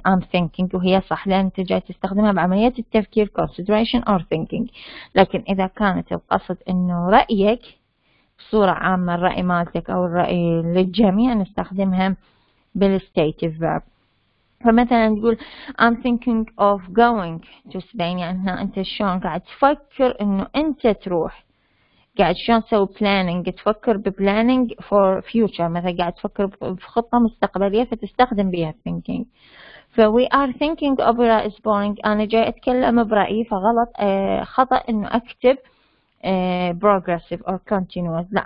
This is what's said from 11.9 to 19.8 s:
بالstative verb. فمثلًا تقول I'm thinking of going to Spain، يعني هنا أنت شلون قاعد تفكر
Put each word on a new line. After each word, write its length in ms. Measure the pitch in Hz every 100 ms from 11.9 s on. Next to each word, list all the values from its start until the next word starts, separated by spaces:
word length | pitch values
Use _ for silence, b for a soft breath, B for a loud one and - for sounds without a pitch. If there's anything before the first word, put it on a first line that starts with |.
| 185 190 190 _ _ _ _ _ 180
بالstative 840 | 196 190 - - 151 - 165 160
verb. 200 | 160 160 - _ _ _ _ _ _ _ 240
فمثلًا 500 | 226 240 240 220 214
تقول 180 | 226 226 B B B -
I'm 140 | 233 233
thinking 500 | 247 240 - 226 220 -
of 220 | 202 202 185
going 460 | 196 240 226 170 165 - - -
to 60 | 185
Spain، 220 | - 226
يعني 380 | 175 180 170 185
هنا 220 | 190 180
أنت 200 | 196 196
شلون 380 | 185 - 208 185
قاعد 220 | 180 165
تفكر 760 | - - 277 294